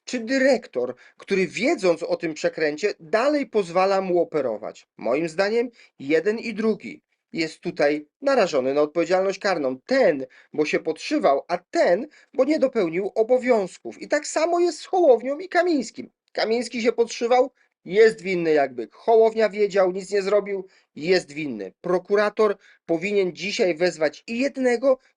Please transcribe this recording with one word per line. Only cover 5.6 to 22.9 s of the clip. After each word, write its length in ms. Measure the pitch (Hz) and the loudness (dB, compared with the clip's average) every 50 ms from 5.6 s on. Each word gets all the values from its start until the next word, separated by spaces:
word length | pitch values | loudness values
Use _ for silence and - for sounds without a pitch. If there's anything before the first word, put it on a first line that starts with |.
| 247 247 - _ - _ _ - | -2 -2 -6 _ -20 _ _ -10
jeden 400 | 147 139 160 160 165 208 220 233 | -2 0 0 2 2 0 -2 -2
i 140 | 220 233 208 | -6 -8 -6
drugi 480 | 196 220 220 208 - - 220 - - _ _ _ _ _ _ - | -2 0 0 -2 -2 -6 -12 -14 -14 _ _ _ _ _ _ -6
jest 260 | 160 160 156 - - | -6 -6 -6 -6 -8
tutaj 480 | - 180 170 - 151 143 151 151 147 - _ _ | -10 -6 -2 0 2 2 2 0 -4 -10 _ _
narażony 520 | 269 277 269 247 196 170 156 131 123 131 139 | -2 2 2 4 2 2 2 0 0 2 2
na 80 | 147 | 2
odpowiedzialność 580 | 151 147 - 170 165 165 185 185 190 196 190 - | 0 2 0 -2 0 2 2 2 2 0 -2 -2
karną. 400 | - 202 180 160 139 127 131 131 _ | -2 -2 -2 0 -2 -4 -4 -6 _
Ten, 400 | - 254 269 240 180 156 135 131 - _ - _ _ - | -2 0 2 4 4 2 0 -4 -10 _ -20 _ _ -4
bo 120 | 147 151 | -2 -2
się 140 | 151 - 170 | 0 -2 -2
podszywał, 680 | - 165 160 - - - - 302 196 156 139 139 - - | -2 -4 -4 -4 -4 -4 -2 0 2 2 2 2 0 -4
a 100 | 175 180 | -6 -6
ten, 500 | - _ - 339 294 208 175 214 277 302 - _ _ _ - | -6 _ -2 0 2 2 2 0 0 -6 -14 _ _ _ -2
bo 120 | - 262 | 0 0
nie 140 | 269 320 277 | 2 2 2
dopełnił 520 | 240 254 - 226 185 165 160 180 202 - - | 0 0 0 0 -2 -2 -2 -4 -6 -4 -2
obowiązków. 840 | 220 220 226 254 254 233 254 240 214 190 170 - - - 117 107 - | -2 0 2 0 0 2 2 0 0 0 -4 -8 -12 -14 -14 -14 -14
I 60 | 214 196 | -6 -4
tak 200 | 302 294 294 - | -4 -4 -4 -4
samo 320 | - 311 320 349 339 349 | -2 -2 0 0 2 0
jest 200 | 349 349 - - | 0 0 -2 -6
z 60 | - | -8
Hołownią 540 | - - 370 349 294 240 220 220 262 285 311 | -4 0 4 4 6 4 4 2 -4 -8 -8
i 100 | 381 359 | -8 -2
Kamińskim. 600 | - 349 349 359 320 269 220 - - - - - _ _ _ _ | 0 0 2 2 0 0 -2 -4 -10 -14 -16 -16 _ _ _ _
Kamiński 500 | - - - 214 226 247 233 233 - 240 | -4 -4 -2 0 0 -2 -2 -4 -6 -2
się 100 | 214 247 | -2 0
podszywał, 600 | 233 - 233 226 - - 240 226 247 247 262 262 - _ _ _ _ _ _ | 0 0 -2 -2 -2 -4 -2 0 2 2 2 0 -4 _ _ _ _ _ _
jest 360 | 160 180 214 226 220 - 175 | -2 4 4 6 4 4 0
winny 300 | 170 190 190 175 170 160 | -4 -4 -2 -2 0 2
jakby. 380 | 156 147 139 135 127 117 110 104 | 2 2 2 0 -2 -6 -10 -12
Hołownia 580 | _ - - 226 233 226 226 220 220 220 220 208 | _ -6 0 4 4 6 6 4 4 2 0 0
wiedział, 420 | 190 208 208 196 175 202 190 180 | 2 0 -2 0 2 2 2 2
nic 200 | 180 196 190 175 | 0 -4 -6 -4
nie 100 | 202 202 | -2 -2
zrobił, 460 | 190 196 208 208 190 202 196 190 185 - _ _ _ _ _ | 0 2 2 0 0 -2 -4 -8 -8 -12 _ _ _ _ _
jest 360 | 143 147 175 185 175 - - | -6 0 2 2 2 0 -2
winny. 420 | 143 151 156 143 117 104 95 92 - _ | -8 -8 -8 -8 -8 -8 -10 -12 -12 _
Prokurator 760 | - 170 180 180 180 - 202 208 208 208 - - 214 208 190 - _ _ _ _ _ | -4 -2 -2 -2 0 0 0 0 0 0 0 0 0 0 0 -4 _ _ _ _ _
powinien 500 | - | -4